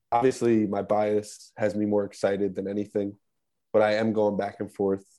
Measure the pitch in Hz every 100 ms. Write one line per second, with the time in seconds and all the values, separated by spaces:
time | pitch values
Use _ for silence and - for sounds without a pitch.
0 | _ 117 131 127 117 113 104 101 98 107
1 | 107 107 104 - - - 107 101 104 104
2 | 101 - 101 98 101 95 98 101 101 107
3 | 101 98 _ _ _ _ _ 107 107 107
4 | 113 110 104 98 101 - 98 - 98 98
5 | -